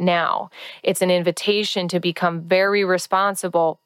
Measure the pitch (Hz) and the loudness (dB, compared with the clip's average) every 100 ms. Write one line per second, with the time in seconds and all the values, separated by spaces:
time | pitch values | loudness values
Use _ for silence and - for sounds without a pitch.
0 | 180 170 160 - - - - - - 185 | 0 2 0 -2 -6 -14 -18 -6 -4 0
1 | 180 180 175 170 - 208 208 208 175 175 | 2 2 2 0 0 0 0 -2 -2 -2
2 | 175 165 180 170 170 185 196 202 190 180 | -2 -2 -2 -2 0 2 4 2 2 0
3 | - 190 196 190 185 170 160 156 | 0 0 0 -2 -2 0 0 -2